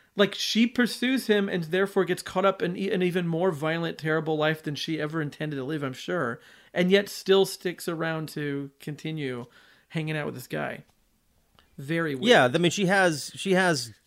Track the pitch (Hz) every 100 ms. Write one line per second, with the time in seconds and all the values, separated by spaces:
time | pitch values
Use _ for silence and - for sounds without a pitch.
0 | _ - 196 - - 214 233 - 240 -
1 | 247 262 - 208 196 185 156 185 196 196
2 | 175 170 - 185 190 190 175 180 190 185
3 | 180 180 170 160 185 147 156 165 165 165
4 | 156 160 160 156 156 156 156 143 - 151
5 | 151 160 147 - 156 139 131 156 139 127
6 | - 180 120 123 - - _ - 180 196
7 | 196 - - 196 190 - - - - 160
8 | 165 160 156 156 147 139 139 _ - 143
9 | 156 156 139 120 117 - _ _ _ 165
10 | 156 156 143 123 - 156 135 120 - _
11 | _ _ _ _ _ _ _ - 139 165
12 | 160 131 220 208 127 165 170 - 180 196
13 | 180 147 - - 190 185 185 143 120 -